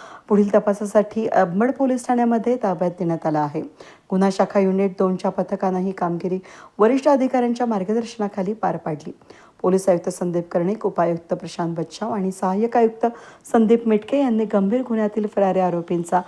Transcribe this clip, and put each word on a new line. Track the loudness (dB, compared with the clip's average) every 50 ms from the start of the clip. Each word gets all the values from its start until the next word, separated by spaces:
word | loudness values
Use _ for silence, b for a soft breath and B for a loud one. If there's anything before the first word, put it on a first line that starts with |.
| B B B B B
पुढील | 2 2 4 4 4 4
तपासासाठी | 2 4 2 0 -2 -2 0 2 2 2 2 -2 -4 -2
अंबड | 0 2 2 2 2 2 0 0 0
पोलीस | 0 0 0 0 0 0 -2
ठाण्यामध्ये | 0 0 2 2 2 2 2 0 0 -2 0 0
ताब्यात | -2 0 0 -2 -2
देण्यात | -2 -2 -2 -2 -2 -2 -2
आलं | -2 0 0
आहे. | -2 -2 -4 -6 -8 -10 B B B B B B B -2
गुन्हा | 0 2 2 2
शाखा | 2 2 0 2 2 2
युनिट | 2 4 2 2 0 0 0 0
दोनच्या | 0 0 0 0 -2 -2
पथकानं | -2 -2 -4 -4 -4 -2 -2 -2 0 0
ही | -2 -4
कामगिरी | -4 -4 -4 -4 -2 -4 -4 -4 -4 -6 B B B B B B B 2
वरिष्ठ | 2 4 4 2 2
अधिकाऱ्यांच्या | 2 2 4 2 0 0 0 0 0 0 -2 -2
मार्गदर्शनाखाली | -2 -2 -2 -2 -2 -2 -2 -4 -6 -6 -6 -6 -4 -4 -4 -4 -4 -4
पार | -2 -2 -4 -4
पाडली. | -4 -6 -8 -8 -8 -10 -14 -16 -16 B B B B B B B _
पोलीस | 0 2 2 2 2 2
आयुक्त | 2 2 0 -4
संदीप | -6 -4 -4 -2 -2 -4 -4 -2
कर्णिक, | -2 0 0 0 -2 -2 -4
उपायुक्त | -4 -2 0 0 0 -2 -4 -4 -6 -6
प्रशांत | -6 -6 -8 -8 -6 -4 -4 -4
बच्छाव | -4 -6 -8 -8 -8 -6 -6
आणि | -4 -2 -4 -4
सहाय्यक | -4 -2 -2 -2 0 0 0 0 2
आयुक्त | 4 2 2 2 0 -2 -2 -2 B B B B B -4 0
संदीप | 2 4 6 6 4 4 4
मिटके | 2 2 0 0 0 0 0
यांनी | 2 2 2 0 0
गंभीर | 2 2 2 2 2 0 0
गुन्ह्यातील | -2 -2 -2 -2 -2 -2 -2 -4 -4 -2 0
फरारी | 0 0 2 2 2
आरोपींचा | 2 0 0 -2 -2 -2 -2 -2 0 0 -2 -2 -2